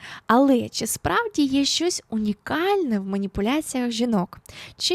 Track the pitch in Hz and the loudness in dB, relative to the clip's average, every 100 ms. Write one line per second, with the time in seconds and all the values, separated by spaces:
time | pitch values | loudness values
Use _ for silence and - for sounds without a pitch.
0 | - - - 233 277 247 220 - 226 - | -16 -18 2 4 6 4 2 -6 -6 -4
1 | - 381 466 320 277 277 277 - 339 - | -2 0 -2 0 2 2 2 0 0 -2
2 | - 220 208 202 - 302 370 403 294 208 | -6 -4 -2 -4 -4 -2 0 0 0 -2
3 | 190 196 196 202 202 302 - 254 240 220 | -2 -4 -4 -2 0 0 -2 -4 -4 -2
4 | 240 208 175 - - - - - - | 0 0 -2 -8 -20 -20 -20 -6 0